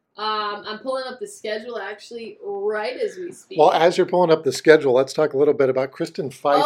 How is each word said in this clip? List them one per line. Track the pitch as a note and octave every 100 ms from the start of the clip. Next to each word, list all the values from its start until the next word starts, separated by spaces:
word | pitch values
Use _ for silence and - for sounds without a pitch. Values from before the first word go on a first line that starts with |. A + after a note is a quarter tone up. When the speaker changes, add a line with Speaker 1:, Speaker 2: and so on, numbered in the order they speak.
| _ -
Speaker 1:
Um, | G#3+ G#3+ G#3 G3+ G#3+
I'm | G#3+
pulling | C4 C4 B3+
up | -
the | G3+
schedule | - G#3+ A3 A#3+ A3+
actually | G3+ G#3 - A#3 A3 -
right | G3+ G3+ G#3 G#3+ G#3+ -
as | G#3 F3+
we | F3
speak. | - - -
Speaker 2:
Well, | E3
as | F3+ E3+ F3+
you're | F3+
pulling | F3 E3+
up | D#3
the | C3+
schedule, | - D#3+ D#3 C#3
let's | B2 C3
talk | - D#3
a | C3+
little | D3
bit | C3+ C3
about | B2+ C3
Kristen | - D#3+ - D3
Fifield, | - D3 D3